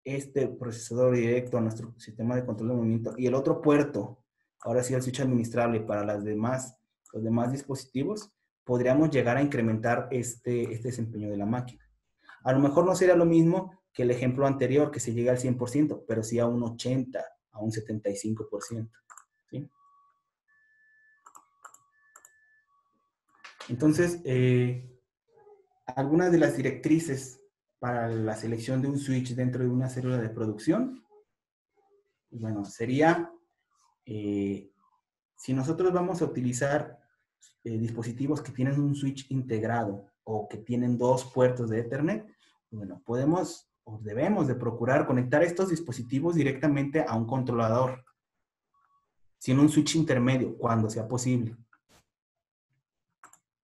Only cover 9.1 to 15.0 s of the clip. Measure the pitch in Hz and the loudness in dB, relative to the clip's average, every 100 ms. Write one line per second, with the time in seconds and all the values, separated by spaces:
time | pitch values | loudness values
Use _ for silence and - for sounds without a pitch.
9.1 | 139 120 123 143 139 113 110 117 120 - | 4 2 2 2 2 0 0 0 0 -2
10.1 | 131 110 - - 120 113 113 131 110 113 | -4 -4 -6 -4 -2 -2 -6 -6 -6 -6
11.1 | 110 104 101 101 123 127 - _ _ _ | -6 -6 -4 -2 -2 -4 -14 _ _ _
12.1 | _ - - - 135 143 165 180 180 185 | _ -20 -6 0 4 6 4 4 4 6
13.1 | 170 170 165 165 185 190 - _ - 123 | 8 6 6 6 4 -2 -12 _ -2 0
14.1 | 123 127 127 139 135 123 139 147 - | 2 0 2 2 2 2 4 2 0